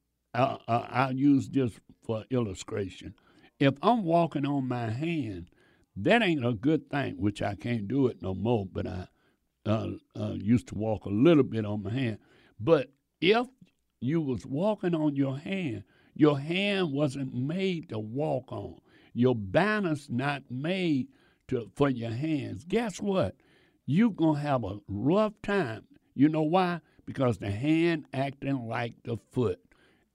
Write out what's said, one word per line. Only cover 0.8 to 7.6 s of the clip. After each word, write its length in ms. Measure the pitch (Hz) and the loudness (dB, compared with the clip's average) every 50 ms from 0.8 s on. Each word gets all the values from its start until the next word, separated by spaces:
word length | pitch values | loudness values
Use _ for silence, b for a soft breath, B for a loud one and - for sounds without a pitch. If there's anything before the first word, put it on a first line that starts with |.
| 107 104 | 0 -2
I'll 260 | - 123 135 131 131 | 0 0 0 0 0
use 340 | 131 139 143 139 131 107 - | 4 4 6 6 6 2 0
this 300 | - 139 131 110 - - _ - - _ _ | 0 0 0 0 -2 -8 _ -20 -20 _ _
for 200 | - 113 107 101 - | -6 -6 -6 -4 -2
illustration. 840 | 131 123 117 101 90 - - - 110 107 98 90 - - - 95 - b b b b b b b b _ | -2 -2 0 -2 -6 -10 -10 -6 -4 -4 -4 -6 -8 -12 -16 -16 -16 b b b b b b b b _
If 140 | 143 139 139 - | 2 2 2 4
I'm 220 | - 208 247 233 190 | 2 2 2 2 2
walking 420 | 160 165 170 170 160 - 147 139 | 2 4 4 2 2 0 -2 -2
on 240 | 139 143 139 131 127 | 0 0 0 0 -2
my 200 | 123 120 117 110 | -2 -2 0 -2
hand, 600 | 110 127 160 170 170 156 127 110 95 87 85 - b b b b b b b b _ | -2 -2 -2 -2 -2 -2 -4 -4 -6 -8 -12 -14 b b b b b b b b _
that 240 | 98 101 165 214 240 | -2 2 4 4 4
ain't 240 | 220 180 160 143 117 | 4 2 0 0 0
a 80 | 123 123 | -2 -2
good 360 | 92 117 147 160 143 - _ | 0 0 0 0 0 -2 _
thing, 260 | - 143 127 107 98 | -4 -4 -4 -4 -4
which 240 | 90 95 107 - - | -2 -2 -2 -2 -2
I 140 | 101 101 95 | -4 -4 -4
can't 340 | - | -6